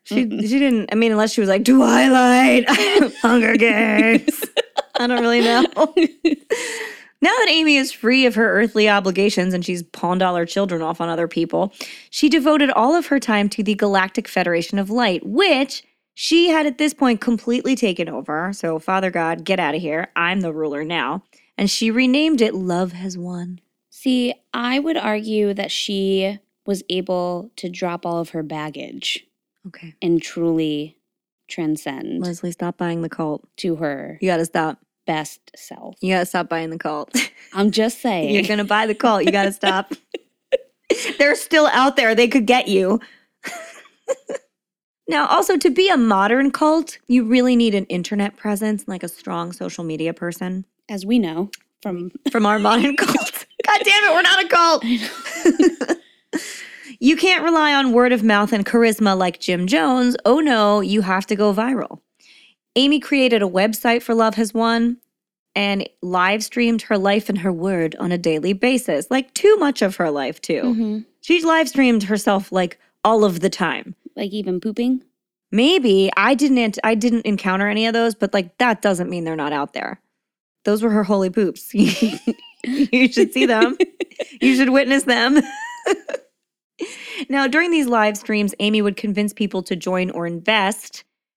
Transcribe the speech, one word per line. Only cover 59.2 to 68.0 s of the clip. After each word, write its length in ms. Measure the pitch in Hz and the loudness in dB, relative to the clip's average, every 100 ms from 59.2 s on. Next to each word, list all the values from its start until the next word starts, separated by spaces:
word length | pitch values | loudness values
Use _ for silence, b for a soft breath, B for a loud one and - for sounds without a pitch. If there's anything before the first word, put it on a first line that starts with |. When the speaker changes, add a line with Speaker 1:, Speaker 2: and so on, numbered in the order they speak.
| 185 175 | 0 -2
Speaker 1:
Jim 260 | - 175 185 | -4 -2 0
Jones. 500 | 302 302 254 247 247 | 2 2 2 2 2
Oh 160 | 214 285 | 2 4
no, 400 | 302 226 208 208 | 4 4 4 2
you 220 | 185 214 | 2 0
have 240 | 190 185 - | 0 -2 -2
to 100 | 208 | 0
go 160 | 208 | 2
viral. 480 | 196 240 247 - - _ _ b b b b _ | 2 -2 -4 -6 -14 _ _ b b b b _
Amy 260 | 240 277 294 | 2 2 2
created 420 | - 277 254 226 | 0 2 4 2
a 40 | 196 | 2
website 540 | 185 214 214 240 233 | 0 0 0 0 0
for 120 | - | 0
Love 220 | 226 220 214 | 2 2 0
Has 180 | 214 | -2
Won 420 | 226 226 233 233 240 _ _ _ _ _ | 0 0 2 0 -2 _ _ _ _ _
and 320 | 196 202 196 - - | -4 -2 -2 -6 -10
live 420 | 180 180 185 214 | -4 0 0 0
streamed 400 | 214 240 233 226 | -4 0 0 0
her 140 | - 208 | 0 0
life 320 | 196 208 208 | 2 0 0
and 100 | 196 | -2
her 140 | 190 | -2
word 440 | 170 190 180 160 - | -2 -2 -2 -2 -2